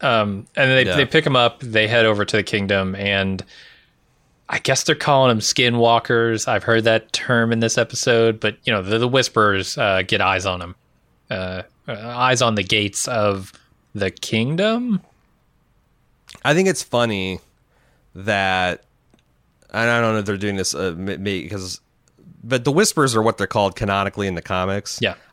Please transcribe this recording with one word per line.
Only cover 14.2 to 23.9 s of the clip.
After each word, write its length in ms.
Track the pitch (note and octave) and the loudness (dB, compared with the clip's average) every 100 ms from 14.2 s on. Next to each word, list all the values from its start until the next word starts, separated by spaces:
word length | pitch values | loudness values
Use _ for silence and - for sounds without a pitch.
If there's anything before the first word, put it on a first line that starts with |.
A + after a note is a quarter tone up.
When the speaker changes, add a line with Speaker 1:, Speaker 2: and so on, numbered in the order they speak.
| - A2 A#2+ E3 G#3 A#3 B3 G3 - _ _ _ _ _ _ _ _ _ _ _ - - | -4 -2 -2 0 0 0 -2 -4 -6 _ _ _ _ _ _ _ _ _ _ _ -20 -6
Speaker 2:
I 100 | B2+ | 0
think 140 | D#3 F#3+ | 2 2
it's 160 | D#3 | 0
funny 560 | - A#2+ A#2 G2+ F#2 F#2 _ _ _ _ _ _ _ - | -2 0 0 0 -4 -6 _ _ _ _ _ _ _ -10
that, 680 | G2 G2+ F#2+ F#2 F2+ F2 _ _ _ _ _ _ _ _ _ | -4 0 0 0 0 -4 _ _ _ _ _ _ _ _ _
and 180 | G#2+ A#2 | -2 0
I 120 | A#2 | 2
don't 120 | A2+ | 2
know 60 | A2 | 0
if 60 | G#2 | -2
they're 120 | G2+ | -4
doing 180 | G#2 G2 | -2 -2
this, 180 | F2+ C#2+ | -4 -4
uh, 180 | F#2 E2+ | -4 -4
m-, 120 | F#2+ | -8
m-, 400 | F2+ G2 F#2+ D#2 | -6 -4 -6 -6
'cause, 300 | G2+ F#2 - _ _ _ _ - - | -10 -10 -14 _ _ _ _ -20 -16
but 220 | A#2 B2+ C3 | -4 -2 0
the 60 | |
Whisperers 440 | C#3+ G#3+ - C3+ A2+ | 2 2 2 2 4
are 60 | |
what 160 | A2 A2 | 2 0
they're 100 | G2 | -2
called 280 | A2 G2+ - | 0 0 0
canonically 520 | G#2 | -2